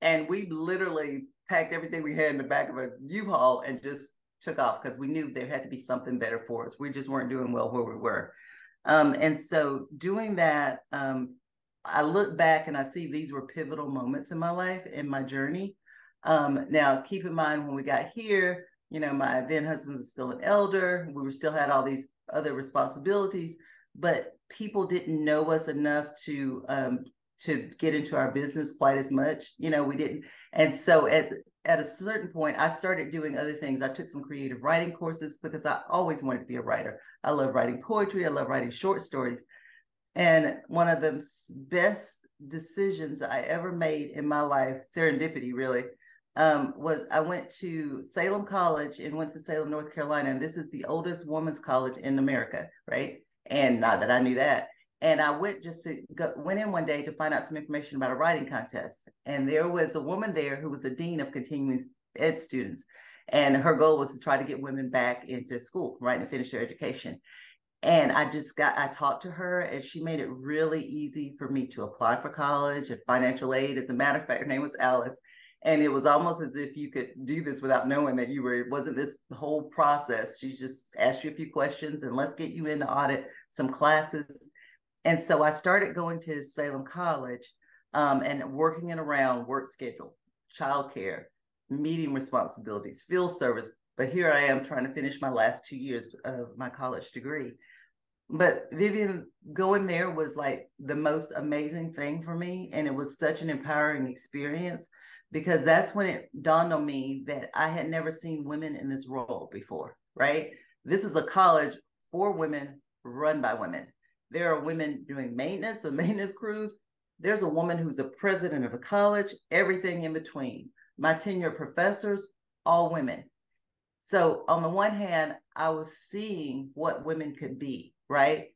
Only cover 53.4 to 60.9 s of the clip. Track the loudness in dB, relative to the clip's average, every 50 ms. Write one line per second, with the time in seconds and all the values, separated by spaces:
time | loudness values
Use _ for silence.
53.4 | _ -2 2 4 4 4 6 6 6 4 4 4 4 4 4 4 4 4 2 2
54.4 | 4 4 4 2 0 -4 -12 _ _ _ _ _ 2 4 4 4 4 2 0 0
55.4 | -2 -4 -4 -6 -10 -12 -12 -10 -10 -10 -10 -10 -12 -14 -6 -4 -4 -4 -4 -6
56.4 | -4 -2 -2 -2 0 0 0 0 0 0 0 -2 -2 -6 -4 -2 0 0 0 0
57.4 | -2 -4 -6 -8 -6 -6 -6 -6 -6 -6 -4 -2 0 0 2 4 4 4 4 2
58.4 | 0 -4 -6 -6 -6 -6 -8 -8 -8 -8 -10 -14 -18 -18 _ _ _ -4 -2 0
59.4 | 0 2 4 4 2 2 2 2 0 0 0 -4 -4 -2 -2 -2 -2 -2 0 -2
60.4 | -2 -2 -4 -4 -6 -6 -6 -6 -6 -6